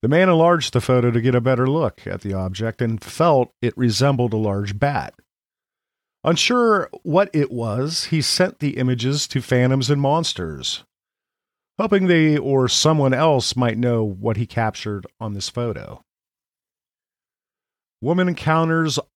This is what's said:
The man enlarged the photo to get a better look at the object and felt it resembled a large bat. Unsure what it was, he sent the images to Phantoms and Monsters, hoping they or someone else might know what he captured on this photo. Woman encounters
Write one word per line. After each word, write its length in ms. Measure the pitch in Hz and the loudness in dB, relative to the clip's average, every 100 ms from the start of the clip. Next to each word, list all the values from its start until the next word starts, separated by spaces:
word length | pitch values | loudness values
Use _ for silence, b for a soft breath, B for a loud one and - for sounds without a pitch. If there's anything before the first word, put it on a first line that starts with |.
The 60 | 113 | 2
man 220 | 156 185 | 4 4
enlarged 440 | 170 165 175 - | 4 4 2 0
the 80 | 123 | -2
photo 300 | - 127 120 | 2 2 4
to 100 | 117 | 2
get 140 | 117 123 | 2 2
a 60 | |
better 260 | 120 127 131 | 2 0 0
look 400 | 147 135 - - | 0 -2 -4 -12
at 140 | 92 | -10
the 120 | 101 | -6
object 480 | 95 95 92 113 - | -6 -6 -6 -6 -4
and 220 | 117 110 | -4 -4
felt 480 | - - 170 143 123 _ | -8 0 2 2 0 _
it 160 | 120 - | -6 0
resembled 560 | 123 104 135 135 120 | 0 2 0 2 0
a 40 | 107 | -2
large 420 | 107 98 101 101 | -2 -4 -6 -2
bat. 340 | 143 143 67 - _ _ _ _ _ _ _ _ _ _ | -2 -2 -6 -14 _ _ _ _ _ _ _ _ _ _
Unsure 680 | - 175 - 247 233 208 165 - | -2 0 2 2 4 2 0 -10
what 260 | - 156 196 | -2 0 2
it 180 | 156 139 | 0 -2
was, 540 | 120 117 107 139 165 - | -2 -4 -4 -4 -4 -2
he 160 | 160 | -2
sent 380 | 135 - 185 - | 0 0 0 0
the 180 | 147 - | -6 -2
images 500 | 127 127 120 143 - | 0 0 -2 -2 -2
to 140 | - | -6
Phantoms 480 | - 127 123 135 127 | 0 2 2 0 0
and 120 | 143 | 0
Monsters, 840 | 139 156 160 - 85 73 64 - _ _ _ _ _ _ _ _ _ _ | 0 0 -2 -6 -8 -8 -8 -10 _ _ _ _ _ _ _ _ _ _
hoping 300 | 208 202 185 | 0 2 4
they 300 | 170 156 151 | 4 4 2
or 300 | 135 135 127 | 2 2 2
someone 460 | - - 160 135 | 2 4 4 4
else 420 | 131 160 139 - 127 | 4 4 2 0 0
might 220 | 123 107 | 0 0
know 260 | 123 117 | 0 0
what 340 | 107 95 104 107 | 0 -2 -4 -2
he 80 | 117 | -4
captured 600 | - 110 - - 101 92 _ | -2 -4 -4 -8 -10 -12 _
on 140 | 110 | -10
this 160 | 101 - | -8 -8
photo. 520 | - 120 80 - - _ _ _ _ _ _ _ _ _ _ _ _ _ _ _ _ _ _ _ _ | -6 -6 -6 -10 -18 _ _ _ _ _ _ _ _ _ _ _ _ _ _ _ _ _ _ _ _
Woman 260 | 123 175 180 | -2 0 0
encounters 720 | 165 - 160 165 165 160 131 - | -2 0 0 2 0 0 -2 -8